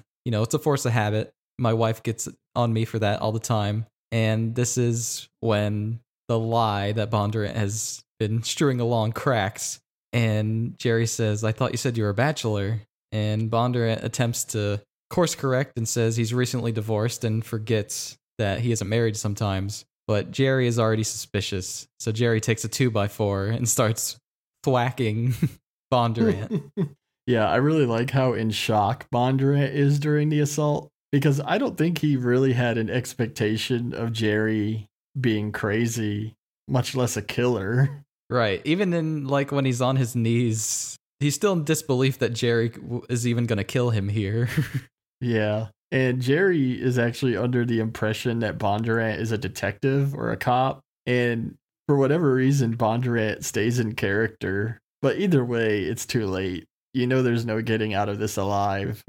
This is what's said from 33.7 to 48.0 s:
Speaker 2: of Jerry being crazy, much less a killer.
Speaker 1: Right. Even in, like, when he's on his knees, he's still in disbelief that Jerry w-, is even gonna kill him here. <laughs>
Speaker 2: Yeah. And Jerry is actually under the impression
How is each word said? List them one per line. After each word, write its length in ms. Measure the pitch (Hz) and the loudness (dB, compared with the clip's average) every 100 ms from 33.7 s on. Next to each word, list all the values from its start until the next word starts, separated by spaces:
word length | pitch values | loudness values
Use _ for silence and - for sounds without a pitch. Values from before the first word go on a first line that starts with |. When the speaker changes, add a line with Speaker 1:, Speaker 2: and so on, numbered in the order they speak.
| 120 120 | -2 -2
Speaker 2:
of 180 | - 117 | -4 -4
Jerry 760 | 113 107 107 110 110 104 110 - _ _ 139 | 0 0 2 2 0 0 -4 -8 _ _ -2
being 320 | 120 107 104 | 0 0 -2
crazy, 840 | - 107 107 117 113 107 104 110 - _ _ - | -4 -2 0 0 -2 -4 -4 -8 -12 _ _ -2
much 260 | 131 - | -2 0
less 220 | 131 123 107 | -2 -2 -2
a 60 | |
killer. 840 | - - 123 110 95 123 139 143 - _ - | -4 0 0 0 0 2 2 0 -18 _ -4
Speaker 1:
Right. 320 | 123 107 92 - | 0 0 0 0
Even 260 | 175 190 | 0 2
in, 340 | 170 156 156 135 | 0 -2 -4 0
like, 260 | 139 - | 0 0
when 120 | 143 | 0
he's 160 | 135 120 | 0 2
on 160 | 127 135 | 2 2
his 180 | 117 | 0
knees, 840 | 123 113 117 120 110 - - - - _ - | 0 2 2 2 0 -2 -4 -6 -12 _ -4
he's 160 | 143 | -2
still 200 | - 208 | 0 0
in 100 | 180 | 0
disbelief 540 | 151 151 - 127 135 - | 0 -2 0 2 2 2
that 160 | 117 | -2
Jerry 340 | 117 120 117 113 | 0 2 2 0
w-, 380 | - - 120 - | -4 -8 -8 -4
is 180 | 120 120 | -2 0
even 200 | 117 120 | 0 0
gonna 180 | 104 | -2
kill 240 | - 131 123 | -2 0 0
him 220 | 107 101 | 0 0
here. 400 | 107 98 113 120 | -2 -2 -2 0
<laughs> 40 | 151 120 131 - _ _ - | -2 -2 -6 -10 _ _ -6
Speaker 2:
Yeah. 480 | 123 110 107 107 110 _ - | -2 0 2 0 -4 _ -4
And 260 | 135 127 127 | 0 2 0
Jerry 520 | 123 151 196 165 131 | 2 2 4 2 0
is 260 | 120 127 123 | 0 0 2
actually 400 | 117 - 131 101 | 0 0 0 2
under 260 | 123 123 | 2 2
the 160 | 120 113 | 2 0
impression 600 | 113 - | 0 -2